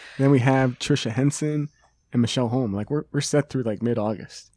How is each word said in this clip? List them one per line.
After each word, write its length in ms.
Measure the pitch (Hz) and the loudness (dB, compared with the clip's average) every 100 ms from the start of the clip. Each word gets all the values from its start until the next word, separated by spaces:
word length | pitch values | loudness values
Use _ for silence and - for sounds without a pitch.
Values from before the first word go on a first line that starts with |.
| - - | -14 0
Then 120 | 139 | 4
we 100 | 135 | 6
have 380 | 131 135 131 123 | 4 4 2 0
Trisha 320 | - 143 - | 0 0 0
Henson 580 | 113 139 - 151 151 147 _ _ _ _ | 0 0 0 -4 -4 -6 _ _ _ _
and 80 | 120 | 0
Michelle 260 | 117 135 117 | 0 0 0
Holm. 240 | 127 117 | 0 -2
Like, 160 | 98 104 | -4 -4
we're, 140 | 147 - | -6 -4
we're 80 | 143 | -4
set 280 | - 147 143 | 0 0 0
through, 120 | 131 | -4
like, 200 | 113 101 | -4 -2
mid-August. 680 | 117 117 107 107 - - - | -2 0 -2 -4 -10 -20 -20